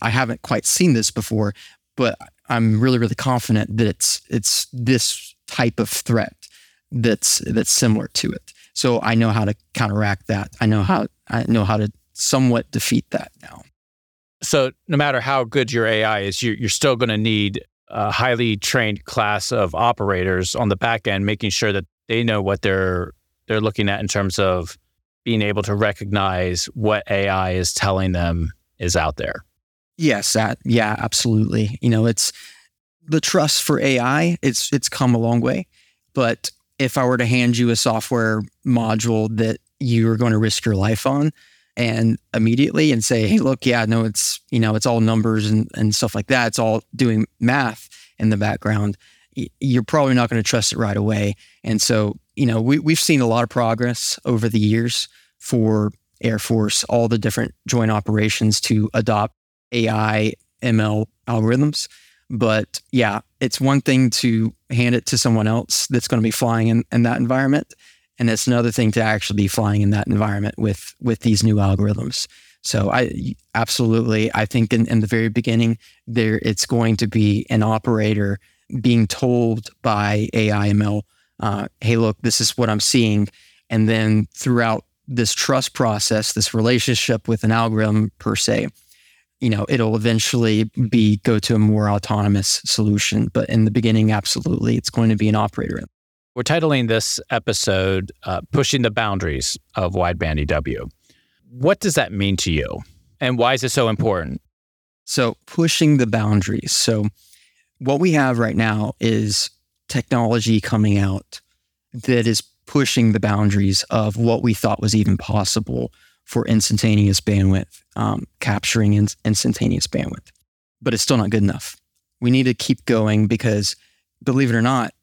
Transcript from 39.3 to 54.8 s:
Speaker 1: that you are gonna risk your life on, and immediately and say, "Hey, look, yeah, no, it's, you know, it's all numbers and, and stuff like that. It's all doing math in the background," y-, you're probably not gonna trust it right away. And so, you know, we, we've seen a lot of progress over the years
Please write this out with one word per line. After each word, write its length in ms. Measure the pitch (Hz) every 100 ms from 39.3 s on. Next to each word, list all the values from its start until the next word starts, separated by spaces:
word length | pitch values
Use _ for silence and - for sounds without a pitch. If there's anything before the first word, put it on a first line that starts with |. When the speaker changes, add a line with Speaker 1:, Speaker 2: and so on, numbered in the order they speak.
| 110
Speaker 1:
that 220 | 113 107 _ -
you 280 | 123 117 113
are 60 | 110
gonna 240 | 120 107
risk 240 | 110 -
your 120 | 117 98
life 300 | 104 110 135
on, 280 | 139 151 - _ _ _ -
and 400 | 117 113 113 117 _
immediately 580 | 110 110 117 143 - 156
and 100 | 117
say, 220 | 110 117 107
"Hey, 140 | 220
look, 260 | 135 131 131
yeah, 200 | 120 110
no, 180 | 113
it's, 380 | 113 104 - - -
you 80 | 123
know, 160 | 110 107
it's 100 | 127
all 140 | 117
numbers 500 | 110 113 113 110 104
and, 200 | 107 - -
and 200 | 110 104
stuff 180 | 117
like 140 | - -
that. 200 | 131 117
It's 120 | 113
all 240 | 113 110 -
doing 320 | 117 123 110 107 -
math 480 | 117 139 123 110 - - - -
in 120 | 110
the 80 | 104
background," 600 | 101 - 104 104 101 98 _ _ _ -
y-, 100 | - -
you're 220 | 139 123
probably 300 | 107 156 139
not 160 | 123 117
gonna 140 | 117
trust 300 | 104 120 107
it 40 | -
right 200 | 107 104
away. 380 | 104 104 101 101 _ _
And 180 | 110 107
so, 360 | - 113 104 - _ -
you 100 | 131
know, 160 | 113
we, 180 | 117 147
we've 200 | 156 165
seen 220 | - 147
a 60 | 120
lot 160 | 113
of 60 | 117
progress 720 | - 117 113 123 117 - - -
over 240 | 117 113
the 100 | 110
years 480 | 107 110